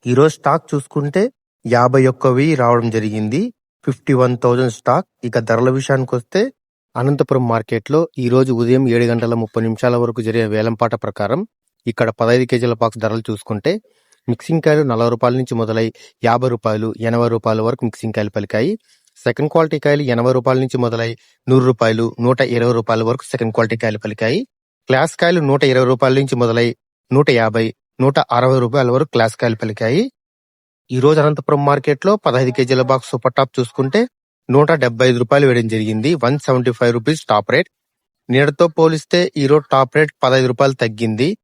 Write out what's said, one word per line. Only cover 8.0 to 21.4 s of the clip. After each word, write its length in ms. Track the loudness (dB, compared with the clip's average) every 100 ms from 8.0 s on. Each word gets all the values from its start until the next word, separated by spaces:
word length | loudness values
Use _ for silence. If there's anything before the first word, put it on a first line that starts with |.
| -2 -4
ఈ 60 | 0
రోజు 180 | 2 2 0
ఉదయం 240 | 2 2 2
ఏడు 120 | 0 0
గంటల 240 | 0 -2 -2
ముప్పై 200 | -4 -4 -4
నిమిషాల 300 | -2 0 0
వరకు 180 | -2 -4 -4
జరిగే 180 | -2 -2
వేలంపాట 400 | -2 -2 -2 -2 -2
ప్రకారం 380 | -8 -6 -4 -2 -4 _ _ _ -8
ఇక్కడ 160 | -2 -2 0
పదహైదు 260 | 2 2 2
కేజీల 240 | -2 -2 -2
బాక్స్ 180 | -2 -2
ధరలు 200 | -4 -4 -6
చూసుకుంటే 440 | -10 -6 -4 -4 -4 _ _ _ _ -8
మిక్సింగ్ 320 | -8 -4 -2 2
కాయలు 180 | 2 0
నలభై 180 | 0 0
రూపాయల 220 | 0 0 0
నుంచి 140 | -2 -4
మొదలై 260 | -2 -2 -2 -6 -20 _ 0
యాభై 220 | 0 0
రూపాయలు, 360 | -2 -2 -2 -4 -4 -2
ఎనభై 180 | 0 0 0
రూపాయల 240 | -2 0 -2
వరకు 180 | -2 -6
మిక్సింగ్ 280 | -6 -6 -4
కాయలు 160 | -4 -6
పలికాయి. 340 | -4 -2 -2 -4 _ _ _ _ -4
సెకండ్ 260 | -2 0
క్వాలిటీ 260 | 2 2 0 0
కాయలు 200 | 0 0 0
ఎనభై 180 | 2 0
రూపాయల 180 | 0 0
నుంచి 160 | 0 -2 -2
మొదలై 240 | -2 -6 -8 _ _